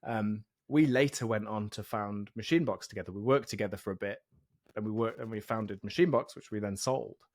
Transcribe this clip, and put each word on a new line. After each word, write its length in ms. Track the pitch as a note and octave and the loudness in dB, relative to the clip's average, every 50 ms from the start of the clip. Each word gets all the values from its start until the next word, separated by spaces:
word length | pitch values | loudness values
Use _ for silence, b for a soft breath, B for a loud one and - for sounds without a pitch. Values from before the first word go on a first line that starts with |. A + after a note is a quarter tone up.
| - | -4
Um, 380 | - A#2 A2 G#2+ G#2 G#2+ G#2+ G#2+ _ _ _ _ _ | -2 -2 0 0 0 -2 -4 -6 _ _ _ _ _
we 180 | C3+ D3+ D#3 | 4 6 6
later 400 | D3 B2 B2+ C#3 C#3+ - - B2 | 6 6 6 4 4 2 -2 -2
went 220 | A2+ A2+ G#2+ G#2+ G#2+ | 0 0 0 0 -2
on 200 | G#2+ G#2+ G#2 G#2 | -4 -4 -4 -4
to 120 | - - | -6 -8
found 480 | G#2 - - A2 G#2 G2+ G#2 G#2 G#2 G#2 _ | -8 -4 -4 -4 -2 -2 -4 -6 -6 -8 _
Machinebox 500 | A2+ G#2+ - D#3+ E3+ E3 A#2 G2 - - | -10 0 4 4 4 4 2 -2 -4 -6
together. 260 | - - G2+ F#2 - | -10 -8 -8 -8 -6
We 80 | F#2 G2+ | -8 -4
worked 280 | G#2 A#2+ C3+ C#3 A#2 - | 2 4 4 4 4 0
together 280 | - G2+ A2 G2+ F#2+ | -4 -4 -2 -4 -4
for 140 | G2 - - | -4 -4 -6
a 60 | F#2+ | -4
bit, 220 | F#2 - G2+ G2+ - _ _ _ _ _ _ _ _ _ _ _ | -2 -4 -6 -6 -6 _ _ _ _ _ _ _ _ _ _ _
and 80 | - G#2+ | -6 -4
we 60 | A2 | -4
worked, 300 | G#2+ A2 A#2 A2+ A2 - | 0 0 0 0 -2 -4
and 100 | A#2+ A2+ | -8 -6
we 100 | A2+ G#2+ | -6 -8
founded 400 | G2+ - A2+ A2 A2 G2+ G2+ G2 | -4 -2 -2 -2 -2 -4 -6 -8
Machinebox, 540 | - G2+ - - F3 F#3 C#3 A#2 - - - | -8 -8 2 4 4 6 6 2 2 0 -10
which 140 | - - - | -18 -12 -6
we 100 | - G#2+ | -4 -2
then 160 | G#2 G2+ G2 | -2 -2 -2
sold. 400 | G2 - C3 C3 B2+ - - - _ _ _ | -2 0 0 0 0 -2 -6 -10 _ _ _